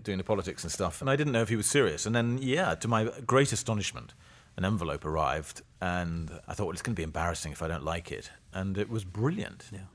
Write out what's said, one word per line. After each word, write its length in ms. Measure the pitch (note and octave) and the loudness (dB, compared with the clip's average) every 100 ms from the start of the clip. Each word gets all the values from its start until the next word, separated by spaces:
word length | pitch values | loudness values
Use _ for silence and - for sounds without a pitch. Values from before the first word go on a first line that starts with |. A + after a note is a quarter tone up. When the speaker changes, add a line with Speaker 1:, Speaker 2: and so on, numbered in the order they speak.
Speaker 1:
doing 160 | - F#2+ | -4 -2
the 60 | |
politics 380 | F#2 G#2 F2+ - | 2 0 0 -6
and 80 | E2 | -6
stuff, 280 | - F#2 - | -2 -2 0
and 100 | C3+ | 2
I 60 | C#3 | 2
didn't 160 | D3 | 4
know 100 | A#2 | 2
if 60 | A2 | 4
he 80 | A2+ | 2
was 100 | G#2+ | 4
serious. 400 | C#3+ A2 D2+ G#2+ | 4 4 2 2
And 80 | |
then, 240 | A#2 A#2+ B2 | 2 2 2
yeah, 340 | C3 D3 F#3 D#2+ | 2 2 2 0
to 100 | A#2 | 2
my 240 | A2+ A2 - B2 | 4 2 0 4
great 260 | B2+ C#3 | 6 6
astonishment, 600 | A2 - G#2+ F#2 A#1+ - - - - - - | 2 0 0 -2 -6 -12 -18 -20 -20 -14 -2
an 80 | |
envelope 400 | F#2 G#2+ E2 D2 | 0 2 0 -2
arrived, 580 | D#2 D#2+ C#2+ D2+ D#2 - - - | -2 0 2 0 -4 -12 -18 -6
and 500 | F2+ F2+ E2+ E2+ D#2 F2 - | -2 -2 -2 -4 -6 -10 -8
I 80 | |
thought, 120 | F#2+ F#2+ | -4 -4
"Well, 60 | |
it's 100 | F2 | -4
gonna 120 | - | -4
be 80 | A2 | -4
embarrassing 500 | D#2+ D#2+ E2+ D#2+ D#2+ | -4 -2 -2 -2 -6
if 100 | C#2+ | -4
I 60 | E2 | -4
don't 160 | E2 | -2
like 280 | D2 E2+ E2 | -2 -4 -4
it." 180 | A1+ - - - | -10 -12 -18 -10
And 260 | F#2+ G2 G2 | -6 -2 -2
it 100 | G#2 | -2
was 160 | A2+ | -4
brilliant. 640 | F#2+ G2+ B2 G3 - - - | -6 -2 0 0 -6 -10 -16
Speaker 2:
Yeah. 80 | F#2+ F#2+ | -16 -12